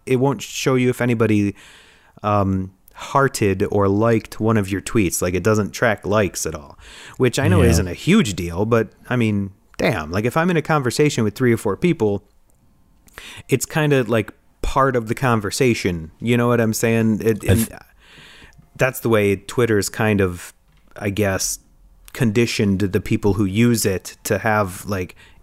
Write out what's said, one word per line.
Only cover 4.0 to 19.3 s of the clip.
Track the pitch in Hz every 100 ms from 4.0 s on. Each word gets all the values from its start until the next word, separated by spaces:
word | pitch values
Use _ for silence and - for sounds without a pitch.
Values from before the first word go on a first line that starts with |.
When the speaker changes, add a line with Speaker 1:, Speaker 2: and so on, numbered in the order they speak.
| 113 113 - -
Speaker 1:
one | 110 110
of | 95
your | 98
tweets. | - 123 90 -
Like, | 90
it | 90
doesn't | 90 107 98
track | - 123 101 -
likes | 104 95 - -
at |
all, | 78 71 - - - - -
which | 127 120
I | 107
know | 95
Speaker 2:
Yeah. | 90
Speaker 1:
isn't | 82 90
a |
huge | 87 - 214 135
deal, | 90 85 85 107
but, | 117 104 - -
I | 123
mean, | 110 104 98 - _ -
damn, | 185 107 76
like, | 90
if | 113 165
I'm | 170
in | 170
a |
conversation | - 156 123 - 151 139
with | 107
three | - 123
or | 113
four | 110 95
people, | 180 160 107 101 - _ _ _ _ _ _ _ _ - - - -
it's | 135 -
kinda, | 160 151 139
like, | 110 113 104 - _ _
part | - 139 135 127
of | 110
the |
conversation. | 117 135 113 101 - 131 113 98 87 80 -
You | 113 120
know | 120
what | 120
I'm | 110
saying? | 110 117 113 110 107
It, | 110 107
Speaker 2:
I | -
th- | 110 113
Speaker 1:
and | - - _ _ - - - - - - -
that's | 131 -
the | 123
way | 113 101